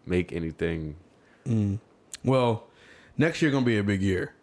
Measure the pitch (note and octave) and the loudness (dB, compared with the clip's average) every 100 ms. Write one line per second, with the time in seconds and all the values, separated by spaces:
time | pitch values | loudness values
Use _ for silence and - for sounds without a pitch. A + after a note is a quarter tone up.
0 | - F2+ F2 E2+ E2 - E2+ E2 D#2 D#2 | -2 -2 -2 -4 -6 -4 -4 -4 -8 -12
1 | - _ _ _ - A2 G2+ G2+ - _ | -20 _ _ _ -4 0 0 -4 -8 _
2 | _ - B2+ C3 A#2+ G#2+ - - - - | _ -6 0 2 2 0 -6 -20 -20 -20
3 | - - D#3+ - D#3 C3+ B2 G#2+ G2+ G2 | -8 -2 0 2 2 2 2 2 2 2
4 | G2 F2+ - - | 2 0 -2 -10